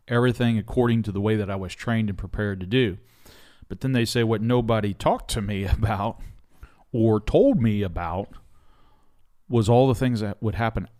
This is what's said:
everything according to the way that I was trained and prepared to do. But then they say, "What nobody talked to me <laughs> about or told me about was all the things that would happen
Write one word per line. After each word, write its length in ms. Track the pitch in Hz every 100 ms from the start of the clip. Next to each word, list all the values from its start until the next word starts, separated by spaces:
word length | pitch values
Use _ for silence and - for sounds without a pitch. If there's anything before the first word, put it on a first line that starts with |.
| -
everything 500 | 120 123 117 120 110
according 460 | 101 127 120 117
to 80 | 104
the 100 | 98
way 140 | 107
that 160 | 110 101
I 60 | 98
was 180 | 92
trained 340 | - 120 113 107
and 80 | 92
prepared 440 | 95 - 104 95
to 60 | 92
do. 320 | 131 113 90 - _ - - - - -
But 120 | 101
then 100 | 135
they 120 | 127
say, 180 | 117 120
"What 160 | 113 107
nobody 520 | 113 123 113 110 104
talked 360 | 95 156 247 -
to 100 | 120
me 220 | 101 98
<laughs> 0 |
about 560 | 95 - 110 101 110 - - - - - - _ _
or 280 | 120 113 107
told 400 | - 156 277 190
me 200 | 113 104
about 480 | 95 85 85 90 - - - - - - _ _ _ _ _ _ -
was 200 | 117 104
all 180 | 120 131
the 60 |
things 260 | 120 127 113
that 200 | 104 -
would 120 | 110 90
happen 320 | 113 104 -